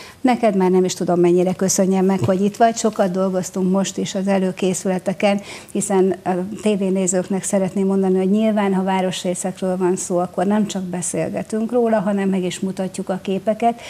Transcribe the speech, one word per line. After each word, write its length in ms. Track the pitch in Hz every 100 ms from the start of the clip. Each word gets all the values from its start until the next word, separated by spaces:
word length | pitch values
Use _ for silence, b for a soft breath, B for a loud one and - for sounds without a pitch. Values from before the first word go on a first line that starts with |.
| B B
Neked 340 | 262 240 226 196
már 140 | 185
nem 140 | 185
is 100 | 180
tudom, 260 | - 180 175
mennyire 340 | 175 180 180
köszönjem 520 | 180 190 - 190 190 190
meg, 140 | 196
hogy 240 | 190 190
itt 120 | 202 202
vagy. 200 | 233 226
Sokat 360 | 220 214 196
dolgoztunk 600 | 190 190 185 180 190 185
most 260 | 196 190 -
is 180 | 190 202
az 120 | 190
előkészületeken, 1120 | 196 185 180 185 180 196 185 196 190 208 202 B B B
hiszen 440 | 202 196 190 190 -
a 60 | 190 180 190 214
tévénézőknek 840 | 214 202 190 190 185 185 180 190
szeretném 420 | - 202 185 202 190
mondani, 320 | 196 190 185
hogy 120 | 185
nyilván, 440 | 208 220 214 196
ha 100 | 190
városrészekről 920 | 190 190 185 185 185 175 190 185 185 185
van 180 | 180 185
szó, 220 | - 175
akkor 280 | 180 185 185
nem 220 | 214 208
csak 160 | 190
beszélgetünk 880 | 185 180 175 175 160 202 - 220 220
róla, 280 | 247 233 220
hanem 300 | 185 202 196
meg 140 | 190
is 160 | 180 170
mutatjuk 500 | 190 185 190 - 190
a 100 | 185
képeket. 600 | 202 190 190 214 233 233